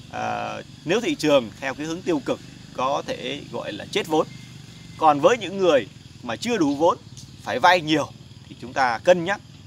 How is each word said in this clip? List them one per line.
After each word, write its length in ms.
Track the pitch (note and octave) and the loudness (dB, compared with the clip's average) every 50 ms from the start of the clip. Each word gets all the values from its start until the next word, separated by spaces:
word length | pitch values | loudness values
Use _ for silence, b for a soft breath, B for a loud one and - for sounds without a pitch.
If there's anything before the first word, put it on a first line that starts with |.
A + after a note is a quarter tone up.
| B B | B B
à, 440 | A#2 A#2 A#2 A2+ A2 A2 G#2+ A2 G#2+ G#2+ G#2 - - - - | -10 -8 -6 -6 -6 -6 -6 -8 -8 -10 -12 -16 -18 -14 -4
nếu 160 | C#3+ F3+ A#3 | -2 -2 0
thị 140 | A#3 F3+ D3 | 0 -2 -4
trường 340 | D3 D#3 D3+ C#3+ C3+ A#2 G2+ - - | 0 2 4 4 4 4 2 -10 -8
theo 140 | C#3 C3+ B2+ | -8 -8 -6
cái 120 | C3 D3+ | -6 -6
hướng 160 | D#3+ E3 F3+ | -8 -8 -6
tiêu 200 | - G3 E3 C#3+ A#2+ | -2 -2 -2 -2 0
cực 140 | D3+ B2 - - - - - - - - | -2 -4 -4 -6 -18 -20 -20 -20 -18 -8
có 300 | - B2+ C3+ C#3+ D#3+ E3+ - | -4 -2 -2 -2 -2 -4 -6
thể 340 | A#2+ - - B2+ C#3 C#3+ - - | -8 -8 -8 -10 -10 -10 -12 -12
gọi 220 | B2 - - - G#2 | -12 -10 -10 -10 -10
là 120 | G2 - - | -10 -12 -6
chết 160 | - G3+ A3 D#3+ | -4 -4 -2 0
vốn. 200 | D#3 D#3 C3+ - - - - - - - - - - - - - - - | 0 0 0 0 -4 -18 -18 -18 -20 -20 -20 -20 -20 -20 -20 -18 -8 2
Còn 220 | D#3+ D#3 D3 C#3+ | 4 4 4 6
với 180 | D3 F#3+ B3 A#3+ | 6 4 4 4
những 200 | G3+ D#3+ G3 G3 | -2 -8 -4 0
người 300 | F#3 F3 D3+ C3 G2+ F2+ - - - - - - - | 2 4 4 4 2 0 -12 -20 -20 -20 -20 -16 -8
mà 120 | A#2+ A2+ | -8 -8
chưa 220 | A2+ - A#3 A#3+ G#3 | -6 -2 -2 0 2
đủ 180 | D#3+ C#3 C#3+ | 2 2 2
vốn, 220 | C#3 E3 F3+ A#3 - - - - - - - - - | 2 2 2 2 0 -6 -20 -20 -20 -20 -20 -20 -14
phải 180 | - G#2+ G#2 B2+ | -8 -4 -4 4
vay 220 | - F3 F#3 F#3 | 4 6 4 4
nhiều 260 | D3+ D#3 D#3 D3 C3 - - - - - - - - - | 2 0 0 0 0 -2 -6 -18 -20 -20 -20 -20 -20 -20
thì 80 | - - | -18 -16
chúng 120 | - A#2+ C3 | -16 -8 -2
ta 240 | C#3 C3 B2 A2+ G#2+ | 0 0 2 0 0
cân 280 | - F3 F#3 F3 E3 | 4 4 4 4 4
nhắc 160 | F3+ G3+ G#3 - - - - - | -4 -4 -6 -6 -18 -20 -20 -20